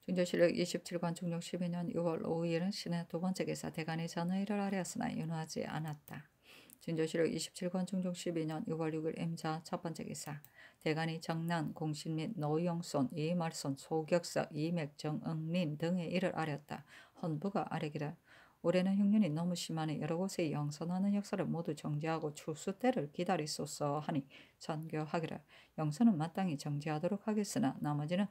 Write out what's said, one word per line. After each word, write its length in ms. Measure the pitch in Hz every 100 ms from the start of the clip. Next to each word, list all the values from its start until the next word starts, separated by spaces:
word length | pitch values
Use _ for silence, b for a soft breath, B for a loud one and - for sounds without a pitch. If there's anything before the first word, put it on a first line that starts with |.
| -
중조실록 500 | 185 180 175 170 -
이십칠 440 | 175 180 - 175
권 160 | 175 170
중종 260 | 175 170
십이 260 | 170 180 180
년 220 | 175 175
이월 380 | 165 175 160 -
오 180 | 165 170
일은 240 | 165 185
신의 380 | 208 - 170 170
두 100 | 170
번째 240 | 185 185
기사. 280 | 156 156 160
대간이 360 | 156 160 160 165
전의 360 | - 170 190
일을 160 | 196 208
아뢰었으나 520 | 196 196 175 - - -
윤호하지 480 | 160 165 156 - -
않았다. 640 | 147 156 151 - - 147 _ B B B B
진조실록 540 | - 165 160 165 160
이십칠 380 | 160 - - 180
권 160 | 185 180
중종 260 | 190 180
십이 320 | 175 - 165 156
년 180 | 156 -
이월 260 | 160 160
육 140 | 156 156
일 120 | -
임자 420 | 170 165 160 160
첫 180 | - 175
번째 220 | 170 156
기사. 360 | 156 151 - 147 B B B B
대간이 380 | - 156 165 160
정난, 520 | - 165 165 170 151
공신 440 | - 156 151 - 160
및 160 | 156 -
노영손, 760 | 147 156 175 170 170 147 131
이말손, 640 | 160 151 180 165 160 151 139
소격석, 720 | - 160 156 175 170 - 147
이맥, 440 | 151 156 175 147 -
정응민 840 | 156 151 - 165 160 175 170 151
등의 320 | 165 180 165
일을 260 | 175 180 -
아뢰었다. 480 | 160 143 - - - B B -
헌부가 500 | 160 156 196 196 151
아뢰기를 420 | 156 160 147 147 170 B B B B 165
올해는 320 | 175 185 196
흉년이 320 | 202 214 196
너무 240 | 151 175
심하니 480 | 175 - 165 160 147
여러 160 | 151 165
곳에 340 | 190 - 165
영선하는 640 | 143 147 147 165 180 196
역사를 320 | 202 196 196 151
모두 300 | 156 170 151
정지하고 580 | 151 147 160 160 156
추수 460 | 151 - 151 - 190
때를 320 | 247 254 147
기다리소서 880 | - 175 180 151 - 151 - 147 143
하니, 260 | 147 160 139 B B B
전교하기를, 840 | - 156 160 156 156 175 156 151 - B B -
영선은 400 | 156 151 233 180
마땅히 400 | 165 - 190 143
정지하도록 720 | - 143 160 151 175 202 -
하겠으나 500 | 214 202 - 135 -
나머지는 460 | 151 147 151 180 202